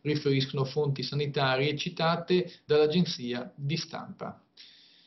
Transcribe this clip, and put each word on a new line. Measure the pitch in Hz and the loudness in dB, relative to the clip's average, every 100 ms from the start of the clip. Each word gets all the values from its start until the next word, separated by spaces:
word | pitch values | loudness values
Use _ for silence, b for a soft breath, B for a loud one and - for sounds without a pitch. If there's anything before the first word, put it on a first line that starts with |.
riferiscono | 147 147 143 135 135 139 | -2 0 2 2 2 -2
fonti | 135 151 143 135 | -2 0 0 -2
sanitarie | 123 143 143 147 135 131 147 147 | -4 -4 -2 0 0 2 0 -2
citate | 180 - 160 170 - 180 180 - | -4 0 0 0 2 2 0 -6
dall'agenzia | - 147 151 180 170 - 120 123 123 - | 2 4 6 4 2 0 -4 -6 -8 -6
di | 143 160 | -4 -4
stampa. | - - 120 - - - _ B B B B B | -4 -10 -10 -10 -12 -12 _ B B B B B